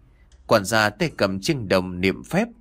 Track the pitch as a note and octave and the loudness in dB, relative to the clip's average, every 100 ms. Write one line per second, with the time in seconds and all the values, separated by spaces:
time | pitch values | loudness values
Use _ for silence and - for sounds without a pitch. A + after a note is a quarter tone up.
0 | _ _ _ - - A#2 F#2+ A2+ G#2+ - | _ _ _ -20 2 2 2 2 0 0
1 | E3 - G2+ F#2+ F#2+ C#3+ G2+ F#2 F#2 F2+ | -4 0 -2 0 -2 -4 0 0 0 -2
2 | F#2 A#1+ B1 E3 A#3 - | -2 -2 -4 -4 -4 -8